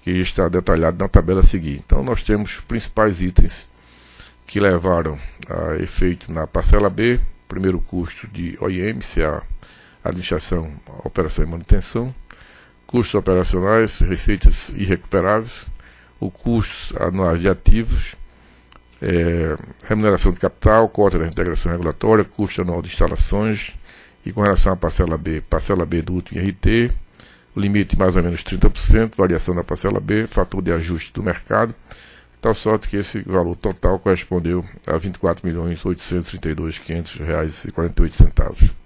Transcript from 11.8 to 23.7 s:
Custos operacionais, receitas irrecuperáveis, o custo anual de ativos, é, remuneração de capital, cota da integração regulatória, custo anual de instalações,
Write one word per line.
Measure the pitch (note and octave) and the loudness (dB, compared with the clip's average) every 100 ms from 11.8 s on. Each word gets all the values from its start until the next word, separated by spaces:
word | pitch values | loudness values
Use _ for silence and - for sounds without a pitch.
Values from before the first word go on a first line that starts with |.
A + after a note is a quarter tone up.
| - A2+ B2 C3 - - - - _ _ | 2 -6 -6 -10 -20 -20 -20 -20 _ _
Custos | - A#2+ A2+ | -2 -2 0
operacionais, | G#2 F#2+ F#2 F2+ F#2 F#2+ A2 A2 - | -2 2 0 2 0 2 2 2 0
receitas | F#2+ F2+ - G2+ - - - | 0 2 0 4 4 4 -4
irrecuperáveis, | - F#2+ F2 - G2 F2+ G#2+ A#2 - - - - _ _ _ | -6 -2 -2 0 0 2 0 -4 -14 -16 -16 -20 _ _ _
o | F#2+ | -10
custo | - - A#2 - - - - | -6 -2 0 -2 -8 -10 -4
anual | F2 F#2 F#2 E2+ | -4 0 0 2
de | F#2 | 0
ativos, | F2+ - A2 A2+ - - - - _ - _ _ - _ _ | 4 6 6 4 -2 -2 -8 -20 _ -20 _ _ -20 _ _
é, | - F2 E2+ E2+ D#2+ D#2 - - | -2 0 2 0 -2 -4 -10 -18
remuneração | - A2 G#2+ F#2+ - | -4 2 2 4 2
de | F2+ | 2
capital, | - - A2+ A2 A2 | -4 2 4 6 4
cota | - G2+ E2+ | 2 2 2
da | E2 | -2
integração | D#2+ F2 D#2 F2 | -2 -2 -2 -2
regulatória, | F2 E2 D#2 A2 A2 | -2 -4 -2 2 2
custo | F#2+ - G2+ - | 2 -4 -6 -4
anual | F2+ E2+ | -4 -4
de | E2+ | -8
instalações, | - F2 F2 - G2+ A2 G#2 - | 0 2 2 0 2 0 -4 -8